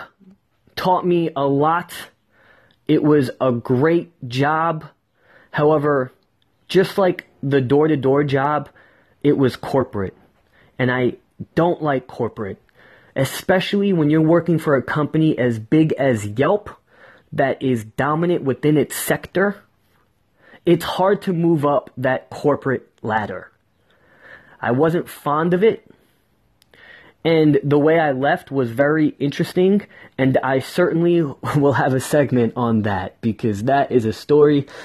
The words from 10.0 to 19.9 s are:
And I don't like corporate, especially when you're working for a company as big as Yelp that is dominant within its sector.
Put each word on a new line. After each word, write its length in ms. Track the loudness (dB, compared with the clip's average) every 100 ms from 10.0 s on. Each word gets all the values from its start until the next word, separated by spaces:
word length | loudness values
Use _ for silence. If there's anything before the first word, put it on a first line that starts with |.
| -8 -10 _ _ _ _ _ -4
And 120 | -2
I 220 | 0 -2 -4 _ -20 -8 -2
don't 260 | 0 0
like 260 | -2 -4 -4
corporate, 540 | -6 -6 -6 -10 -12 _ _ -20 -20 _ -6
especially 760 | -4 -4 -2 -2 0 -2 0
when 160 | 2 2
you're 120 | 2
working 380 | 4 2 2 0
for 160 | 2 0
a 80 |
company 540 | 0 -4 -2 0 0 2
as 220 | -2 -2
big 340 | 0 2 2
as 320 | 0 0 0 -2
Yelp 440 | -2 0 0 -4 -20 _ _ -20 -20 _
that 280 | -4 -2 -2
is 220 | -2 -2
dominant 600 | -4 -4 -2 -2 -2 -2
within 340 | -2 -2 0 0
its 180 | 0 -4
sector. 680 | -4 -4 -4 -2 -2 -4 _ _ _